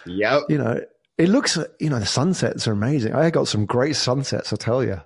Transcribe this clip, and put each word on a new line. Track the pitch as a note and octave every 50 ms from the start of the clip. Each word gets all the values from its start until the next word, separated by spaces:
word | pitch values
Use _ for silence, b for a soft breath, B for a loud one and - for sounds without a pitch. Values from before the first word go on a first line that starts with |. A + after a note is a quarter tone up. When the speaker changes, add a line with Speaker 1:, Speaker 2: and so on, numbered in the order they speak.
| B
Speaker 1:
Yep. | - F2+ F#2+ G#2 A2+ C3+ D3 - -
Speaker 2:
You | D#3 C#3+
know, | A#2+ A2+ - - - - _ _ _ _ _
it | - E3 F#3
looks, | G#3+ C#4+ C#4+ - - E3 - - - -
you | D3+ D#3
know, | C3+ A#2
the | G2
sunsets | - - A#2+ C#3+ F#3+ F3+ - B2 - - A2+ -
are | A#2
amazing. | G#2+ G2+ G#2+ C3 D#3 C#3 A2 A2 -
I | C3 D#3+ E3+
got | D#3 C#3 -
some | - - G#2+ G#2
great | - - B2 C3 D#3 C#3
sunsets, | - - B2+ B2+ C#3 C3+ - - - - - G#2+
I |
tell | - - A2+ A#2+ C3+ A#2+
you, | - G2 E2 -